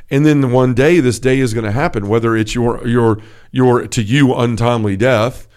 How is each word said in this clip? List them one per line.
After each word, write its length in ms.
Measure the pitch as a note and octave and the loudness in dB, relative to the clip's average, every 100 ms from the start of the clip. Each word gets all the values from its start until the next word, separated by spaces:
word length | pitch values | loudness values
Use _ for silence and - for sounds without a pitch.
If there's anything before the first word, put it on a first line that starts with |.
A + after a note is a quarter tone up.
| - | -4
And 160 | C#3 D3+ | 0 2
then 260 | D3 C3 | 2 2
one 200 | B2+ B2+ | 2 2
day, 280 | A#2+ D3 F3 | 2 2 2
this 180 | B2 A2 | 2 0
day 200 | B2 C3+ | 0 0
is 140 | B2+ | 0
gonna 200 | A2+ G#2+ | -2 -4
happen, 340 | G#2+ E3+ A2+ G2+ | -2 -2 -4 -2
whether 300 | A2+ A2+ A2 | 0 0 -2
it's 180 | A2 B2 | -2 -2
your, 320 | A#2+ - A#2+ | -4 -4 -2
your, 300 | A#2+ A2+ G#2+ - - - | 0 2 0 -4 -20 -10
your, 340 | B2+ B2+ A#2+ - | 0 2 2 -2
to 140 | - | -6
you, 320 | G#2 C#3 C3 | -2 2 2
untimely 600 | - A#2+ A2+ A#2 A#2+ G#2+ F#2+ | 2 -2 0 -2 0 -2 0
death. 540 | B2+ A#2 A#2 - - | 0 0 -2 -6 -18